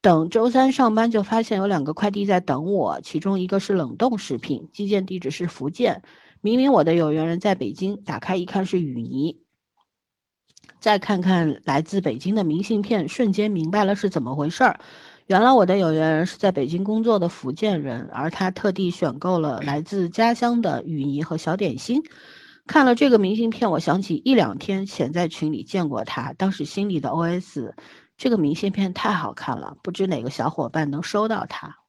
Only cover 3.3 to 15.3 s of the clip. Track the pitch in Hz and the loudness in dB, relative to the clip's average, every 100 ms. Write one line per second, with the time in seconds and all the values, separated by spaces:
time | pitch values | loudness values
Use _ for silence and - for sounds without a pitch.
3.3 | 196 185 196 - 196 139 - 247 220 - | -2 0 -2 0 -2 -2 0 0 0 -4
4.3 | 120 - 139 - - 202 202 185 185 135 | -8 -4 -8 -8 -8 -2 -2 -2 -6 -8
5.3 | 151 175 - 135 175 240 107 _ - _ | -6 -8 -6 -8 -2 -2 -2 _ -20 _
6.3 | _ 208 240 262 247 160 170 160 156 160 | _ 0 2 4 4 6 4 2 0 0
7.3 | 170 208 190 113 160 185 202 - - - | 0 0 0 -2 -4 -6 -6 -8 -10 -4
8.3 | 190 180 202 190 185 160 123 117 127 151 | -4 -2 -2 0 -2 -2 -4 -6 -4 -4
9.3 | - _ _ _ _ _ _ _ _ _ | -4 _ _ _ _ _ _ _ _ _
10.3 | _ _ _ _ _ - 208 - 202 180 | _ _ _ _ _ 2 2 2 0 4
11.3 | 185 160 - - 139 160 196 180 120 185 | 4 2 -2 0 0 0 -2 -2 -4 -2
12.3 | 214 185 156 202 220 208 220 160 - 233 | 0 0 -2 0 -2 0 0 -2 0 0
13.3 | 190 208 196 160 202 196 202 202 175 123 | 2 0 0 0 2 2 2 0 -2 -4
14.3 | 139 147 - 254 - - - - - _ | -4 -4 2 2 2 -10 -20 -20 -20 _